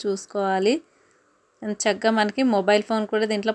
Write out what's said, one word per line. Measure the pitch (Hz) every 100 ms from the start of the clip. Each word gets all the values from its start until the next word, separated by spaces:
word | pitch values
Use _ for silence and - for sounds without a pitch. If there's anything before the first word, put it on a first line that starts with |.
చూసుకోవాలి. | 208 196 - 202 196 190 196 311 - _ _ _ _ _ _ -
ఎంత | 214 208
చక్కగా | 220 196 220 220
మనకి | 208 208 262 208
మొబైల్ | 190 208 208
ఫోన్ | 220 208
కూడా | 214 214
దీంట్లో | 208 214